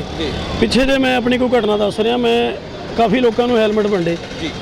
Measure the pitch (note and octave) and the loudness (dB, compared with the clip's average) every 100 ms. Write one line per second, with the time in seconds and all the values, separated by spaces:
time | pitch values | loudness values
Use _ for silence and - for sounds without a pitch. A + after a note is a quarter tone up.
0 | C#3+ - D3+ - - - A3+ A#3 C4+ C4+ | -6 -6 -6 -4 -6 0 2 2 2 2
1 | C4 B3+ A#3+ B3 B3 A#3+ G#3+ G#3 G#3 G#3+ | 2 2 0 0 2 2 2 0 0 0
2 | A3+ B3 A#3 A#3 A#3+ - - - - - | 0 2 2 2 0 -4 -10 -12 -6 0
3 | A3+ B3+ A#3+ G#3+ A#3+ A#3 G#3+ G#3+ G3+ G3 | 2 4 2 2 2 2 2 2 0 0
4 | E3 E3 - - D#3 - | 0 -4 -6 -10 -8 -4